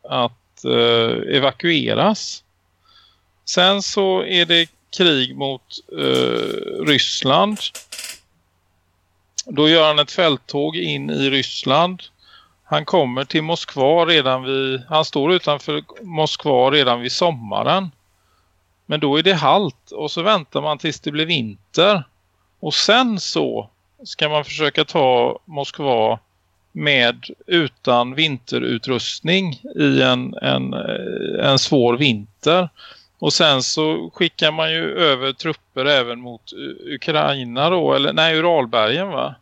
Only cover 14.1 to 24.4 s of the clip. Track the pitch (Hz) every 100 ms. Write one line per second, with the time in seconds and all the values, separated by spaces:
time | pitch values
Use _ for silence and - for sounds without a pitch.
14.1 | 160 131 131 131 135 135 131 127 156 156
15.1 | 147 143 180 - 143 - 151 - - 202
16.1 | 160 156 - 151 127 131 147 127 120 123
17.1 | - 175 139 107 101 123 180 185 _ _
18.1 | _ _ _ _ _ _ _ - 151 147
19.1 | 147 175 175 143 175 185 - _ - 147
20.1 | - 180 202 147 143 147 147 160 139 156
21.1 | 147 160 165 113 95 _ - 185 202 135
22.1 | _ _ _ _ _ 160 - - 233 254
23.1 | 202 - - 139 113 107 _ _ _ 233
24.1 | - 156 151